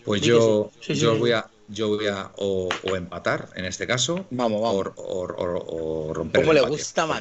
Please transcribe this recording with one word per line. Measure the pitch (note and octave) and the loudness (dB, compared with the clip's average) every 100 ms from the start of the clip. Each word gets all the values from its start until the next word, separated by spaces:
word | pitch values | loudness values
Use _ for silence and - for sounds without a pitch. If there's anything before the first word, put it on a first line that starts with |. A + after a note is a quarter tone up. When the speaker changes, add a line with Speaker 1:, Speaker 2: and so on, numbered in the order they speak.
| - | -4
Speaker 1:
Pues | G#2 | 0
Speaker 2:
Sí, | A2+ | 4
Speaker 1:
yo, | A#2 A2+ G#2+ G#2 - | 6 6 4 0 -6
Speaker 2:
sí, | - D3 | -4 2
sí, | |
Speaker 1:
yo | A#2 | 2
Speaker 2:
sí. | A2 | 4
Speaker 1:
voy | A#2+ | 2
a, | A2+ - _ - | 2 -2 _ -12
yo | G#2 A2 | -4 -2
voy | G#2 G2+ | 0 0
a | G2 F#2+ - | -2 -6 -4
o, | G2+ F#2+ F#2 - | -2 0 -2 -4
o | F#2 F#2+ | -2 -4
empatar | F2 F2 G#2+ - - - | -4 -6 -4 -4 -6 -8
en | F#2 | -8
este | - F#2+ | -6 -2
caso, | B2+ - F3 F#3+ | 0 0 -2 -4
Speaker 3:
Vamos, | B2 A#2+ G#2 | -2 0 2
vamos. | A2+ G2 F#2+ - | 0 0 -2 -6
Speaker 1:
o, | |
o, | - F#2 F2+ | -6 -6 -4
o, | E2+ F2+ F2 - E2 D#2+ D#2+ D#2 | -4 -4 -4 -6 -6 -4 -4 -4
o | |
romper | D#2+ D#2+ A2 | -4 0 2
Speaker 3:
¿Cómo | C#3+ | 6
Speaker 1:
el | D#3 | 4
Speaker 3:
le | |
Speaker 1:
empate. | B2 - | 4 0
Speaker 3:
gusta, | - - D#3+ | -4 -2 -2
Speaker 1:
Porque | B2+ | 0